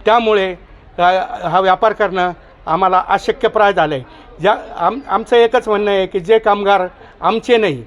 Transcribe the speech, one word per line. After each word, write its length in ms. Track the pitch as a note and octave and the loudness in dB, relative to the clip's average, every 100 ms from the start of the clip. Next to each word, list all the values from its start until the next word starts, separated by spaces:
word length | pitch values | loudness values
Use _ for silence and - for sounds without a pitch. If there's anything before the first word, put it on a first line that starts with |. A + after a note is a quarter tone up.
त्यामुळे, 500 | - A#3 A3 G#3 F#3+ F3 - - - - | 0 2 2 0 -2 -6 -16 -20 -16 0
अ, 40 | F3 F#3 - - F3 | 2 2 -4 -8 -2
हा 120 | F3 | 0
व्यापार 320 | F#3+ F#3 A3 | 2 2 2
करणं 400 | G#3 G3+ F#3 F3+ E3+ - - - | 0 -2 0 -4 -4 -18 -18 -6
आम्हाला 380 | E3+ F#3+ F3+ - | 0 2 2 0
अशक्यप्राय 640 | - - A3 A3 G#3+ G3+ | -2 -2 -2 -2 2 2
झालं 220 | F3+ D#3 | 2 -2
आहे. 100 | C#3+ B2 - - - | -4 -10 -20 -20 -4
ज्या 160 | F3+ A#3+ - - | -2 -2 -6 -4
आम-, 240 | F3 A#3+ - | -4 -4 -6
आमचं 280 | F#3+ A3 A#3+ | -6 0 2
एकच 320 | A#3 B3 A3+ | 4 0 -2
म्हणणं 220 | G#3 G#3 | -2 0
आहे 160 | G3 F#3 | -2 -2
की 140 | G3 | -6
जे 180 | E3+ A3+ | 0 2
कामगार 440 | A3 G3+ G3 G3 F3+ - - - | 2 0 2 0 0 -8 -20 -4
आमचे 360 | E3 A3 A#3+ A#3 | -2 -2 0 0
नाही 260 | G#3 C3 | 2 -4